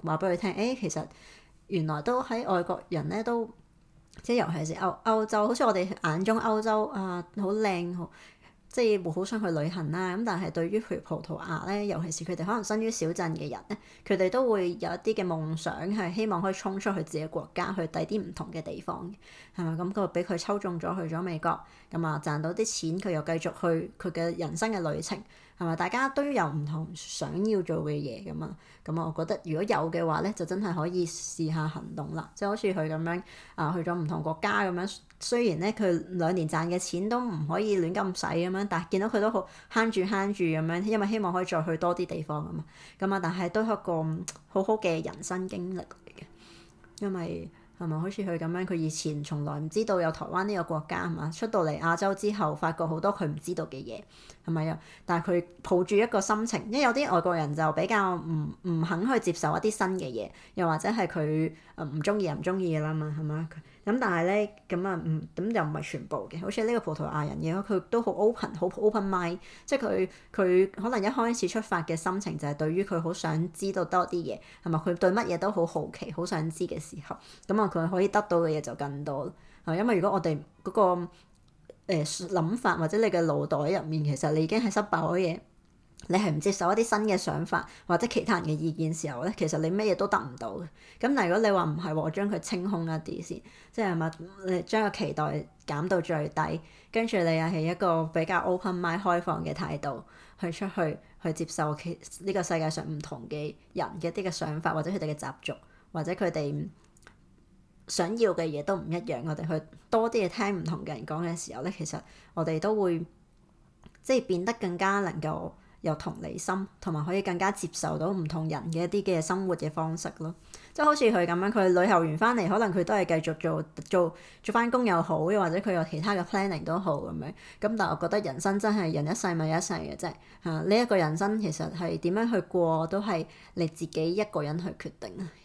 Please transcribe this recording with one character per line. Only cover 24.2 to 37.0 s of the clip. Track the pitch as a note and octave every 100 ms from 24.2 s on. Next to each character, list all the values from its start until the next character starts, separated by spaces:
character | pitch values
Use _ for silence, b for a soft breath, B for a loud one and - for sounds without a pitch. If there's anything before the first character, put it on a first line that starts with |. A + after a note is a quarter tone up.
| E3+ E3+
人 | D3
生 | D#3+ A3
嘅 | G3+ D#3+
旅 | D3
程， | D#3 G3+ - B B B
係 |
咪？ | E3+ E3
大 | F3+
家 | A#3+ C4+
都 | C#4
有 | C#4+ B3+ D#3+
唔 | D3+ D3
同 | D#3+ D#3+
想 | E3+ - - D3 D#3+ G#3+
要 | G3+
做 | E3 D#3+
嘅 | D3+
嘢 | D3 C#3+ A2+ G3
㗎 |
嘛。 | D3+ D3+ - B B
咁 | - D#3+
啊， | E3 D#3+
我 |
覺 | D#3+
得 | G3+
如 | E3+
果 | D#3
有 | G#3 E3+ D#3+
嘅 | E3 E3
話 | D#3
咧， | F#3+ G#3+
就 |
真 | E3 F#3
係 | G#3
可 | F3 D#3+
以 | F3+ E3
試 | - - - D#3+
下 | D#3+ D#3
行 | - - -
動 | D3
啦。 | D#3+ -
即 | -
係 | G3+
好 |
似 | A3 G3+
佢 | F#3 D#3
咁 | D#3
樣， | E3 F3 B B B
啊， | - D3+
去 | F3
咗 | E3
唔 | F3 D#3
同 | E3
國 | D#3 D#3+
家 | G#3 G3+
咁 | G3
樣， | F3 G3 - - -
雖 | - A#3+ A#3
然 | D#3
咧 | G3
佢 | A3 G3 E3 E3
兩 | F3+ E3
年 | F#3 D#3
賺 | D#3+ E3+
嘅 | F3+
錢 | - F3